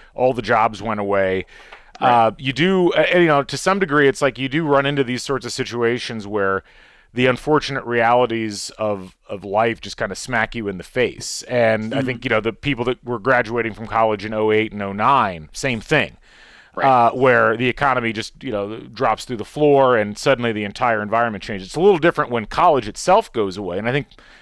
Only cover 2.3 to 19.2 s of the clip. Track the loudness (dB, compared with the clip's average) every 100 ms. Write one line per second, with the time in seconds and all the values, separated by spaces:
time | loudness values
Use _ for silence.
2.3 | 0 -4 0 2 4 2 2 2 4 4
3.3 | 2 0 -4 -2 0 0 4 4 4 0
4.3 | -2 -4 -2 2 2 2 0 -2 -4 -4
5.3 | -6 -6 -6 -6 -2 0 0 -4 -10 -6
6.3 | -2 -2 -2 -6 -16 -20 _ _ 0 2
7.3 | 2 0 0 0 -6 -4 0 4 4 2
8.3 | 0 -4 -6 -12 -4 -4 -4 -8 -20 -14
9.3 | -12 -4 0 0 -2 -10 -8 -8 -6 -4
10.3 | -2 -2 -4 -8 -8 -6 -2 -2 -2 -10
11.3 | -12 -4 0 2 2 -2 -4 -4 -6 -2
12.3 | 0 0 -4 -4 -2 -2 -4 -6 -4 2
13.3 | 2 0 -4 -4 -6 -4 0 2 0 -4
14.3 | -2 2 2 0 -4 -8 -2 2 2 0
15.3 | -4 -12 -8 -6 -6 -2 0 -2 -8 _
16.3 | _ -20 -20 _ -2 2 4 4 4 4
17.3 | 4 4 2 -2 0 0 0 -2 -4 -8
18.3 | -12 -6 -4 -6 -8 -14 -2 0 0